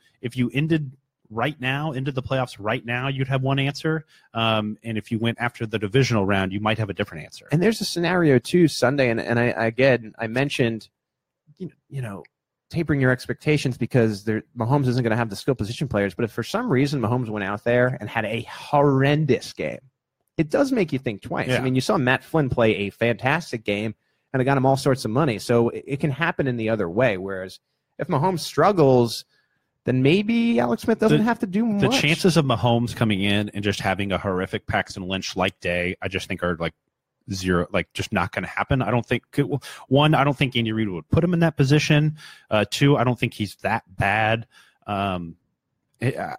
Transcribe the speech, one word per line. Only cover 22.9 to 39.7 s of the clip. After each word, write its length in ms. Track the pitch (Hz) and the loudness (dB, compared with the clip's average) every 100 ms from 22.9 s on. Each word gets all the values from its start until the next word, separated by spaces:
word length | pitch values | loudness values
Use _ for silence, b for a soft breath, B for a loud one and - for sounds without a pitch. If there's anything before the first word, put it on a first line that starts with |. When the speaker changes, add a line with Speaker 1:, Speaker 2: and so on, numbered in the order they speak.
Speaker 2:
fantastic 760 | - 117 110 131 160 - 117 | -2 -2 0 -2 -2 -4 -8
game, 300 | 104 101 110 - _ _ _ | -4 -4 -4 -8 _ _ _
and 100 | 131 | -2
it 20 | |
got 140 | 127 139 | 2 2
him 80 | 131 | 2
all 100 | 135 | 2
sorts 280 | 147 131 | 0 0
of 60 | 117 | -2
money. 280 | 120 151 104 | 0 0 -2
So 320 | - 120 117 | 0 2 2
it, 140 | - - | -2 -8
it 140 | 139 | -4
can 100 | 156 | -4
happen 360 | 131 170 - 139 | -2 -2 -2 -2
in 80 | 120 | -2
the 120 | 110 | -2
other 200 | 110 85 | -2 -2
way. 280 | 98 127 95 | 0 0 0
Whereas 440 | 98 95 92 - _ _ _ - | -6 -8 -10 -16 _ _ _ -10
if 100 | 170 | -2
Mahomes 320 | 143 185 175 | 0 0 -2
struggles, 840 | - - 180 190 139 127 117 - - _ _ _ _ _ | -4 2 2 4 6 6 4 -2 -14 _ _ _ _ _
then 180 | - 127 | -2 2
maybe 560 | 135 190 208 233 233 233 | 4 4 2 0 2 0
Alex 220 | 240 233 | 0 -2
Smith 160 | - 220 | -2 2
doesn't 200 | 220 220 | 2 4
Speaker 1:
The, 60 | |
Speaker 2:
have 140 | 226 226 | 2 -2
to 60 | 196 | -2
do 320 | 202 233 202 | -2 0 2
Speaker 1:
the 100 | 202 | 2
Speaker 2:
much. 120 | 269 | 2
Speaker 1:
chances 360 | 147 160 196 165 | 2 2 2 2
of 80 | |
Mahomes 520 | 135 117 123 117 120 - | 2 2 2 2 0 0
coming 240 | 113 95 | 0 2
in 280 | 101 101 104 | 2 2 0
and 120 | 101 | -4
just 180 | 101 98 | -4 -2
having 320 | 101 95 101 | -2 -2 -2
a 60 | 90 | -2
horrific 480 | 101 90 92 107 - | -2 -2 -4 -6 -2
Paxton 400 | 104 - - 92 | -2 -2 -8 -6
Lynch-like 540 | 95 - 95 95 - | -6 -6 -2 -2 -2
day, 360 | 87 87 87 92 | -4 -2 -2 -4
I 80 | 95 | -6
just 180 | 92 - | -6 -6
think 160 | 90 | -4
are, 140 | 87 80 | -4 -2
like, 180 | 82 - _ _ _ _ - | -6 -8 _ _ _ _ -10
zero, 340 | 92 92 87 80 | -6 0 0 0
like, 200 | 98 - | -4 -4
just 180 | - - | -8 -4
not 200 | 90 87 | -2 -2
gonna 140 | - 90 | -6 -6
happen. 360 | - - 135 | -4 -2 0
I 80 | 104 | 0
don't 160 | 120 - | -2 -2
think, 180 | 123 _ - 170 135 B | -4 _ -4 -2 -4 B